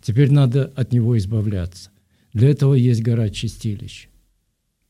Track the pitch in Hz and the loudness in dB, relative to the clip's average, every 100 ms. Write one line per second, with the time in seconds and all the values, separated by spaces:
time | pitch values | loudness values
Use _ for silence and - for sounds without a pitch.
0 | - 104 139 143 131 139 131 - 117 123 | -4 0 4 4 2 0 -4 -4 -2 0
1 | 113 117 95 113 104 98 87 - - _ | 0 0 -2 -4 -2 -4 -6 -12 -20 _
2 | _ _ _ 107 135 139 139 139 123 117 | _ _ _ 2 2 4 2 2 2 0
3 | 117 117 107 - 110 - 113 101 104 - | 0 -2 -2 -4 -10 -8 -8 -8 -12 -18
4 | - _ _ _ _ _ _ _ _ | -20 _ _ _ _ _ _ _ _